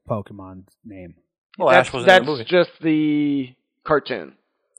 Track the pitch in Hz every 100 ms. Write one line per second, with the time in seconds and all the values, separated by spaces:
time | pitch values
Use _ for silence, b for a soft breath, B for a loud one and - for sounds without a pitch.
0 | - 110 98 101 95 92 92 _ 113 95
1 | 87 78 _ _ _ - 165 180 123 -
2 | - 185 147 139 110 175 165 - 160 156
3 | 151 147 147 143 127 127 _ _ - 151
4 | 135 117 71 _ _ _ _